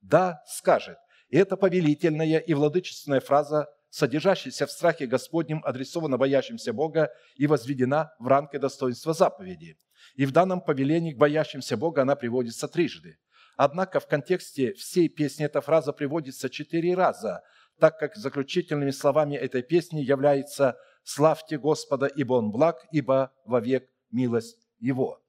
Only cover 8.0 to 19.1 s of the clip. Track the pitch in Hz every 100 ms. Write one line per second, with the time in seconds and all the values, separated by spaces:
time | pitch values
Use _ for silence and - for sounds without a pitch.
8 | 156 _ 120 139 147 147 131 - 131 123
9 | 160 160 175 - 185 156 165 - _ _
10 | - - 135 139 185 180 175 139 135 165
11 | 170 127 147 151 151 143 - 117 151 143
12 | 131 139 120 123 120 117 147 160 160 -
13 | 85 - _ _ _ _ 139 135 185 147
14 | - 151 - 180 - - 127 - - -
15 | 165 - 147 - 147 147 139 160 135 139
16 | 143 160 135 135 135 - 151 165 170 180
17 | 175 110 107 87 _ _ _ _ 160 -
18 | 147 - 120 139 135 - 160 147 139 135
19 | 147